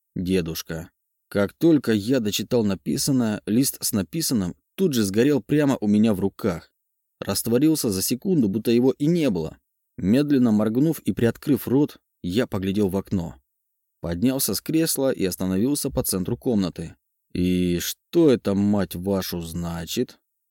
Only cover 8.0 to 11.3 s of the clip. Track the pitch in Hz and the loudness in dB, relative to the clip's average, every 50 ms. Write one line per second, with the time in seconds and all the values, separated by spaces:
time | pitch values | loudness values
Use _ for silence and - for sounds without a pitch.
8 | - - 123 123 - 196 185 151 113 98 98 110 - 120 117 120 123 131 - - | -2 -2 -4 -4 -2 0 2 2 2 2 0 -2 0 2 2 4 4 2 2 2
9 | 143 160 175 170 151 127 92 85 78 76 - _ _ _ _ _ _ _ - - | 0 0 2 2 0 0 -2 -2 -4 -6 -10 _ _ _ _ _ _ _ -12 -4
10 | 90 92 117 139 147 143 143 131 123 117 107 104 107 110 110 127 151 165 151 - | 0 2 2 2 2 2 4 4 4 4 4 2 2 2 2 2 2 2 0 -2
11 | - 113 98 - 120 117 | -4 -4 -2 0 0 0